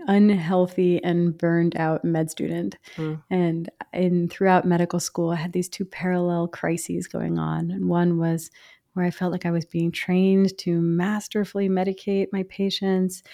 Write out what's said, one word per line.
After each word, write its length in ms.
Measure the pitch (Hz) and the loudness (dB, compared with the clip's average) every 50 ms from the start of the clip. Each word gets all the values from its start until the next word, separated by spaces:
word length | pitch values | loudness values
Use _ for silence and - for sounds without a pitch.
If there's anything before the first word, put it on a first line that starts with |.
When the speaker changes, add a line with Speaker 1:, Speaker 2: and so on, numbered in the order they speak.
| 339 | 0
Speaker 1:
unhealthy 960 | 233 196 202 208 208 202 185 160 165 190 185 180 180 185 - 180 180 175 165 | 2 4 6 6 6 4 2 0 2 2 2 2 2 2 2 2 2 2 2
and 340 | - 175 175 170 175 170 160 | 0 0 2 2 2 0 0
burned 400 | - - 170 170 170 170 175 - | 0 0 2 4 4 2 2 0
out 280 | 160 160 160 160 151 - | 0 -2 -2 -2 0 0
med 260 | 170 165 160 160 156 | 0 0 0 -2 -2
student. 460 | - - 147 151 165 170 175 196 - - - - - | -4 -6 -6 -4 -4 -4 -6 -6 -8 -10 -16 -14 -10
Speaker 2:
Mm. 240 | - 160 156 156 156 - - | -8 -6 -6 -6 -8 -6 -2
Speaker 1:
And 380 | 185 185 175 170 165 165 165 - - - - - | 0 0 2 0 0 -2 -6 -8 -12 -16 -16 -8
in, 360 | - 175 185 180 180 175 170 170 | -2 0 0 2 2 2 0 -2
throughout 360 | - - 196 190 185 180 - | -2 2 4 4 4 4 4
medical 360 | 180 175 170 175 175 - 175 | 4 2 2 2 0 -2 -4
school, 300 | - - - 180 170 165 | -6 -4 -4 -2 -2 -2
I 60 | 170 | -2
had 160 | 165 160 180 | -2 -4 -4
these 160 | - 180 175 - | -4 -4 -4 -4
two 160 | - - 190 | -6 -10 -10
parallel 640 | 185 - - 175 180 185 180 175 175 175 170 170 | -10 -8 -6 -2 0 0 0 0 0 0 0 -2
crises 640 | 170 - - - 165 165 170 - - 175 175 180 - | -2 -4 -4 -4 -2 -2 -4 -4 -6 -6 -6 -6 -6
going 300 | - 165 165 165 170 165 | -6 -4 -4 -2 -2 -2
on. 340 | 160 156 156 160 165 170 | -2 -2 -2 -4 -4 -4
And 160 | 185 190 185 180 | -4 -2 -2 0
one 280 | 175 175 175 175 170 | 2 2 2 2 2
was 360 | 165 165 165 165 160 160 - _ - - - - _ _ _ | 0 0 0 -2 -2 -6 -10 _ -20 -20 -20 -20 _ _ _
where 120 | - 185 180 | -4 -2 -2
I 60 | 175 | -2
felt 220 | 170 - 185 180 | -2 -2 -4 -4
like 120 | 175 180 - | -4 -2 -2
I 60 | 175 | -2
was 140 | 170 170 156 | -2 -2 -4
being 260 | - - 165 170 170 | -4 -2 -2 -2 -2
trained 640 | 165 - - - 180 185 190 190 190 190 190 190 190 - | -2 -4 -2 0 2 4 4 4 4 4 4 2 0 -2
to 220 | - 175 170 170 | -4 -2 0 2
masterfully 880 | 170 170 170 175 180 202 214 208 - - - 214 202 - - 202 202 190 | 2 2 2 0 0 0 -2 -4 -6 -4 -4 -4 -4 -2 -2 -2 0 0
medicate 600 | 190 180 185 196 190 - - 208 196 196 190 - | 0 0 0 -2 -2 -4 -4 -2 -2 0 -2 -2
my 120 | - 196 185 | -2 -4 -6
patients 800 | 190 - - 196 196 - - 196 190 190 185 185 185 185 - - - | -6 -4 -4 -4 -2 -2 -2 0 0 2 2 0 0 -4 -8 -16 -20